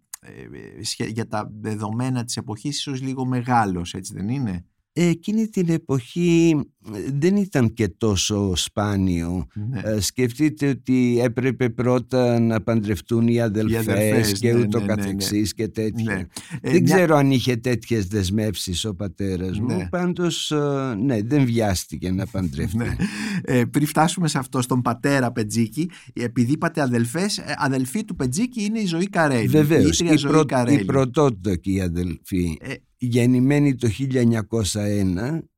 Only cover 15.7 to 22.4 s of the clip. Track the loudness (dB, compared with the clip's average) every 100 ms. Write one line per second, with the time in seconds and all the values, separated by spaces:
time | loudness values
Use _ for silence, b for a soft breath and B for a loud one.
15.7 | -4 -4 -2 -2 -4 -6 B B -8 2
16.7 | 4 6 6 6 6 4 4 2 0 0
17.7 | -2 0 -2 0 0 0 0 -2 -4 -6
18.7 | -6 -6 -6 -8 -6 -4 -4 -4 -4 -2
19.7 | -2 -4 -2 -2 -2 -2 -2 -4 -2 0
20.7 | -2 -2 -2 0 0 0 2 2 2 0
21.7 | 0 -4 -6 -4 -2 -4 -4